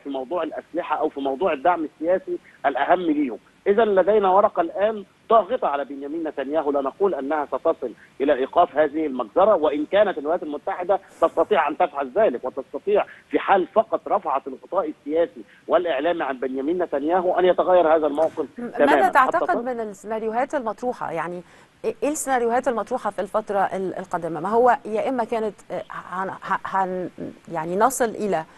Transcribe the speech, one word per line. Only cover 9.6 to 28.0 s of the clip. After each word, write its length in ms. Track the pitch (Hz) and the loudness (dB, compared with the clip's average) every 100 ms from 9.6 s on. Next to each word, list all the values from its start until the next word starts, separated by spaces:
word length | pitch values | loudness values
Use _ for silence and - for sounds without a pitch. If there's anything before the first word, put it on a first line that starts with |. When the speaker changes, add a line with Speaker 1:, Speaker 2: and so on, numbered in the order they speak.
| 151 147 151 | 2 0 0
Speaker 1:
كانت 320 | 196 208 156 | 2 2 0
الولايات 240 | 147 180 | -4 -4
المتحدة 580 | 156 143 196 175 180 190 - - | -4 -8 -8 -6 -2 -2 -2 -2
تستطيع 480 | 165 - 160 196 151 | 0 2 0 2 0
أن 80 | 156 | 0
تفعل 340 | 175 139 135 | -2 -2 -4
ذلك، 300 | 175 202 120 | 2 2 0
وتستطيع 600 | 127 139 - 139 202 196 - - - | -8 -8 -10 -8 0 0 0 -10 -4
في 80 | 147 | -2
حال 280 | - 196 165 | 2 2 2
فقط 420 | 180 - 156 143 | 0 0 -4 -2
رفعت 340 | 202 160 135 135 | -2 0 -4 -4
الغطاء 420 | 127 - 180 156 | -14 -4 -4 -4
السياسي 520 | - 143 165 165 120 - - - | -8 -4 0 0 -4 -20 -16 0
والإعلامي 540 | 160 170 135 165 170 | 0 2 0 0 -2
عن 160 | 135 127 | -4 -4
بنيامين 440 | 135 135 143 180 | -4 -4 -2 -2
نتنياهو 560 | 165 143 151 180 180 175 | -2 -2 0 2 2 2
أن 60 | |
يتغير 520 | 180 175 160 180 156 160 | 4 4 4 4 6 4
هذا 100 | 151 | 2
الموقف 340 | 147 156 160 - - | 0 0 -2 -8 -8
Speaker 2:
م-، 100 | 240 | -8
Speaker 1:
تمامًا. 260 | - 277 | 2 4
Speaker 2:
ماذا 100 | 311 | 6
Speaker 1:
حتى 80 | 370 | 6
Speaker 2:
تعتقد 340 | 285 262 339 - | 4 4 2 0
Speaker 1:
تصل 180 | 294 | -2
Speaker 2:
من 160 | 247 233 | -2 -6
السيناريوهات 720 | 214 190 208 220 220 233 262 | -8 -10 -8 -6 -4 -2 -2
المطروحة؟ 580 | 294 220 202 247 - - | -2 -4 -4 -6 -6 -6
يعني 300 | 165 170 175 - - - _ | -6 -6 -10 -14 -20 -20 _
إيه، 100 | 180 - | -6 -2
إيه 60 | 277 | -2
السيناريوهات 600 | 302 269 254 233 247 277 | -2 -2 0 2 0 0
المطروحة 420 | 226 208 247 214 | -2 -4 -4 -4
في 100 | - | -6
الفترة 380 | 208 214 214 196 | -4 -4 -2 0
ال-، 400 | 185 190 185 - | 0 -2 -4 -6
القادمة؟ 420 | 185 175 165 160 | -6 -6 -4 -6
ما 80 | 185 | 0
هو 280 | 233 247 220 | 4 4 4
يا 240 | 208 214 233 | 0 -4 -2
إما 160 | 254 | -2
كانت، 300 | 220 226 214 208 - | -2 -2 -4 -8 -10
آه، 120 | 180 - | -10 -8
هن-، 400 | 165 - 180 190 | -14 -10 -6 -6
ه-، 300 | - - 190 | -8 -4 -4
هن-، 460 | - 190 185 185 175 - - - - | -2 -2 -2 -4 -8 -10 -14 -14 -10
يعني 240 | 165 165 190 | -6 -4 2
نصل 280 | 240 - | 2 2